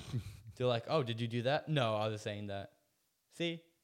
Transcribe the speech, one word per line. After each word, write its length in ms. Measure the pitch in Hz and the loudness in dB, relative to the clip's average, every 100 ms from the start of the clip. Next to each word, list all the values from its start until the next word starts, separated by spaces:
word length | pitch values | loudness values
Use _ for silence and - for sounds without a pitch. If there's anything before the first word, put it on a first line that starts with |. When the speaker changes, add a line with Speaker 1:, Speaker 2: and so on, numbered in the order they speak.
| - | -6
Speaker 1:
<laughs> 440 | 120 - - - - | -6 -6 -10 -12 0
Speaker 2:
They're 100 | 127 | 2
like, 180 | 117 - | 2 2
"Oh, 140 | 160 | 2
did 160 | 120 113 | 2 0
you 80 | 117 | -2
do 140 | 120 | 0
that?" 260 | 117 156 - | 2 2 2
No, 260 | 147 117 | 2 4
I 140 | 107 110 | 2 0
was 120 | 107 | -2
saying 280 | 110 104 104 | -4 -4 -4
that. 240 | 98 98 _ _ _ _ _ _ - | -6 -8 _ _ _ _ _ _ -4
See? 240 | 170 165 - _ | -4 -4 -10 _